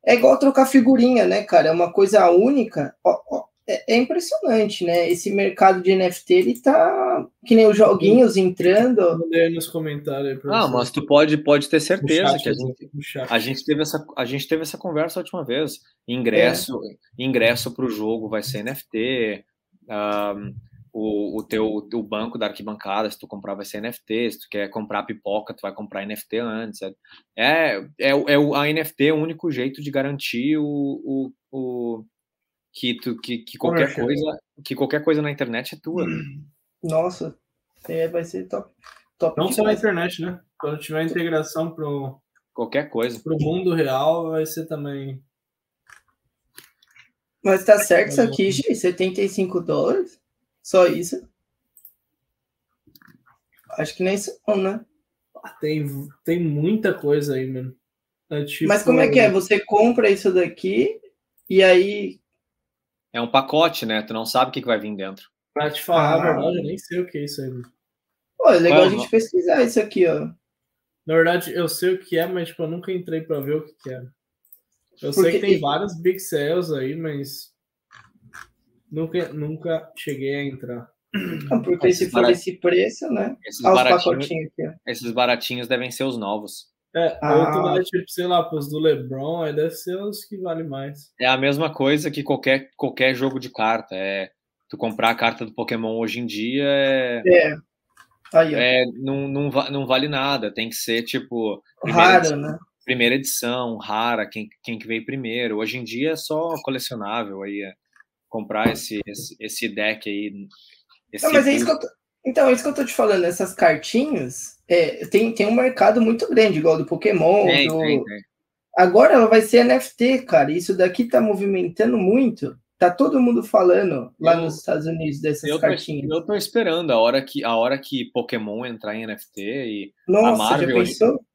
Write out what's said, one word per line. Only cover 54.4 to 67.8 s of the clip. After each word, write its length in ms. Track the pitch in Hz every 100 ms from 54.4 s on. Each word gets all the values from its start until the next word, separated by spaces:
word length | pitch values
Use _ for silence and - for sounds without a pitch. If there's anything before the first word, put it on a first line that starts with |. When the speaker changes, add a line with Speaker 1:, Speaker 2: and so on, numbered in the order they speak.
| -
Speaker 1:
não, 100 | 202
né? 240 | 190 220 - _ _ _ _ -
Speaker 2:
Ah, 60 | - -
tem, 260 | 151 156 143 139 143 _
tem 160 | - 175
muita 500 | 165 147 156 214 202
coisa 400 | - 147 147 147 131
aí, 100 | 131
mano. 280 | 131 131 - _ _ _ _ _
É 140 | 147
tipo 240 | 147 - 160
Speaker 1:
Mas 140 | 214
como 180 | - 254
é 80 | 226
que 100 | 240
é? 100 | 214
Você 300 | 190 185 214
compra 500 | - 208 233 240 214
isso 220 | 196 202
daqui 680 | 185 170 - 185 214 285 440 _ _ _ _ _
e 140 | 190
aí 580 | 190 180 196 208 196 - _ _ _ _ _ _ _ _ _
Speaker 3:
É 80 | 120
um 100 | 120
pacote, 560 | 135 135 151 165 - 113
né? 160 | 110
Tu 100 | 107
não 140 | 113 113
sabe 240 | 127 127
o 20 |
que 80 | 127
que 60 | 120
vai 140 | 110
vir 140 | 107 101
dentro. 320 | 95 95 _ _ _
Speaker 2:
Pra 160 | 147 151
te 120 | 151
falar 320 | - 165 147
Speaker 1:
Ah. 0 |
Speaker 2:
a 80 | 165 -
verdade, 220 | - 160 175
eu 60 |
nem 140 | 151 190
sei 220 | - 175
o 60 | 180
que 120 | 151
é 60 |
isso 160 | 143 147
aí, 80 | 131
mano. 220 | 127 120 _